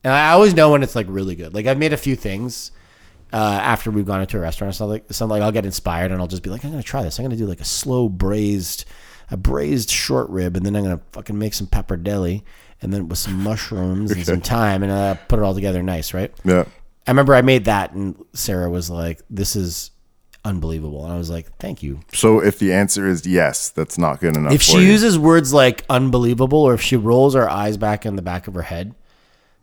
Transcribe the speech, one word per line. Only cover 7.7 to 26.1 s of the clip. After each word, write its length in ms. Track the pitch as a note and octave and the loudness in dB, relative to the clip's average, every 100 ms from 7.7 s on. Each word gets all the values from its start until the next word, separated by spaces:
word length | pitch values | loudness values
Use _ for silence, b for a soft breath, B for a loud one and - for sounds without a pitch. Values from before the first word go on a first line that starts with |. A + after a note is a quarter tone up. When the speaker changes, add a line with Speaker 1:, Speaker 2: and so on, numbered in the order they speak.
| - C#3 B2+ A#2 | -6 -2 0 0
Speaker 1:
braised, 760 | F#2 F#2+ G#2 G#2 G2+ F2+ - - b b b b | 0 -2 0 0 -2 -4 -10 -14 b b b b
a 80 | F#2 | -4
braised 540 | F#2+ C#3 D3 C#3 G#2+ | -2 0 -2 -2 -2
short 380 | - - C3 A#2 | -6 -2 -2 -2
rib, 260 | F#2 F2+ F2 | -4 -4 -2
and 80 | G2 | -2
then 100 | G#2 | -2
I'm 80 | |
gonna 180 | G2 E2+ - | -2 -4 -8
fucking 260 | - - G#2 | -16 -10 -6
make 160 | G#2+ | -6
some 140 | - F#2+ | -6 -2
pappardelle, 760 | A2 - F2+ F2+ G2+ F2 G2 - b b b | -2 -2 -6 -4 -2 -2 -4 -10 b b b
and 100 | - | -6
then 160 | G2+ E2 | -6 -4
with 120 | E2+ | -6
some 220 | G#2 F#2+ | -4 -4
mushrooms 680 | G2+ G#2+ - G2+ F#2 F#2 G#2 | -4 -4 -6 -4 -2 -2 -2
and 140 | G2 E2+ | -2 -2
some 120 | F2+ | -4
Speaker 2:
Okay. 120 | - | -2
Speaker 1:
thyme, 320 | A#2 G#2+ F#2+ | 0 0 0
and 100 | G2 | 0
I'll 240 | G2 G2 F#2 - | 0 -2 -4 0
put 100 | A2 | 2
it 60 | |
all 100 | G2+ | 2
together 300 | F#2 G2 F#2 | 0 -2 -2
nice," 280 | F#2 F2 - | -2 -4 -6
right? 220 | F2+ G2 - | -6 -8 -4
Speaker 2:
Yeah. 200 | F#2 F2+ - - - _ - | 2 2 2 -8 -20 _ 0
Speaker 1:
I 60 | |
remember 240 | B2+ C#3 C3 | 4 6 6
I 80 | |
made 220 | B2+ C3 G2+ | 6 4 4
that, 260 | G#2 F#2+ | 0 -2
and 220 | G2 G2 - - | -6 -6 -8 -16
Sarah 360 | - - F#2 F2 | -10 -4 -2 -2
was 200 | F2 E2+ | -4 -6
like, 320 | E2+ E2+ E2 - | -6 -6 -8 -10
"This 260 | G2 G2+ G#2 | -6 -4 -2
is 360 | F2+ D#2+ - _ _ _ _ - G2+ | -4 -6 -12 _ _ _ _ -12 -8
unbelievable." 580 | F#2 D#2+ E2 D2+ D2 D#2+ | -6 -4 -6 -8 -10 -8
And 80 | |
I 40 | F2 | -8
was 120 | E2+ | -6
like, 180 | E2+ - - | -8 -12 -12
"Thank 240 | - - | -12 -8
you." 160 | C#2+ C#2 - | -10 -10 -10
Speaker 2:
So 280 | - A2+ A2 | 2 4 6
if 160 | G2+ - | 4 2
the 140 | G2 | 2
answer 340 | F#2 G2 G2+ F#2+ | 2 2 0 0
is 180 | F2 E2+ | 0 2
yes, 440 | F2+ D2+ - - | 2 2 0 -8
that's 280 | - D#2 - | -6 -6 0
not 220 | E2 C#2+ | -2 0
good 160 | F2 D2+ | -2 0
enough 180 | D2 | 2
Speaker 1:
If 80 | C#3+ | 4
Speaker 2:
for 100 | - | 4
Speaker 1:
she 60 | F3+ | 6
Speaker 2:
you. 120 | F#3 | 6
Speaker 1:
uses 260 | G#3 A3+ E3+ | 6 4 4
words 360 | D#3 E3 C3+ | 6 4 4
like 320 | C#3+ B2+ - - | 4 4 2 -2
unbelievable, 720 | B2+ C3 | 0 2